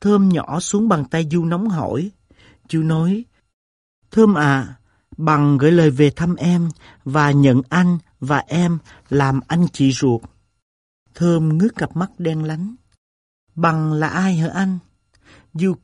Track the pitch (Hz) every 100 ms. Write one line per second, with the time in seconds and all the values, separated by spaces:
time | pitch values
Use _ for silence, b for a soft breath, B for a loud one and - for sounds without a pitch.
0 | 202 208 196 170 - 156 - 208 226 170
1 | 139 160 160 175 165 170 220 170 113 120
2 | 190 _ _ b b b _ 160 160 160
3 | 165 202 240 _ _ _ _ _ _ _
4 | _ - 220 180 147 135 123 - _ _
5 | _ - 156 151 143 139 147 175 160 131
6 | 147 - 170 175 175 175 170 - b b
7 | - 147 143 143 139 127 135 175 180 175
8 | - _ 131 143 - 156 175 165 b b
9 | _ 139 135 135 - 170 175 - 135 127
10 | 139 117 - _ _ _ _ _ _ _
11 | _ - 175 170 160 156 214 - 160 160
12 | 190 - 170 156 156 156 190 247 _ _
13 | _ _ _ _ _ - 170 160 156 151
14 | 156 - 190 170 160 180 190 185 _ _
15 | _ _ b b b 156 190 175